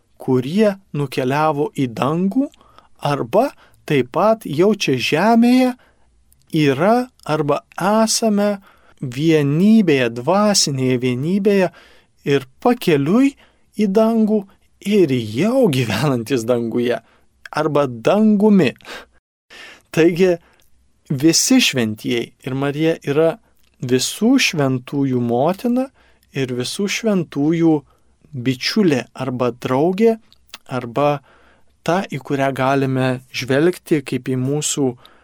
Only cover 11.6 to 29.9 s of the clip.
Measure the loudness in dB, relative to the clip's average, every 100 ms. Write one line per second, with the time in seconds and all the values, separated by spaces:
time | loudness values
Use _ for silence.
11.6 | 0 -4 -20 _ _ _ -2 -2 -2 _
12.6 | -2 0 2 0 2 2 0 -2 _ _
13.6 | _ -4 0 2 2 2 2 0 -4 _
14.6 | _ _ 0 2 2 0 -2 -2 0 2
15.6 | 2 2 -2 -2 -2 -2 -2 -2 0 -2
16.6 | -2 -2 -2 -4 -8 _ _ _ -10 -4
17.6 | 0 0 0 -2 0 2 4 4 4 4
18.6 | 4 -2 -12 -20 -20 _ _ _ _ -20
19.6 | -20 -20 _ 2 2 4 2 0 _ _
20.6 | _ _ _ _ -8 0 2 2 2 2
21.6 | 2 0 -4 -4 -6 -4 -6 _ -8 -4
22.6 | -4 -2 -2 -2 -2 0 0 -2 _ _
23.6 | _ _ 0 0 0 0 2 2 2 0
24.6 | 0 -2 -4 -4 -2 -2 0 0 0 -2
25.6 | -2 -2 -4 _ _ _ _ -6 -4 -4
26.6 | -6 -6 -6 -4 -2 -2 -2 -2 -2 2
27.6 | 2 0 -2 _ _ _ _ -8 -4 -4
28.6 | -2 0 2 2 -2 -8 -8 -2 -4 -4
29.6 | -2 0 0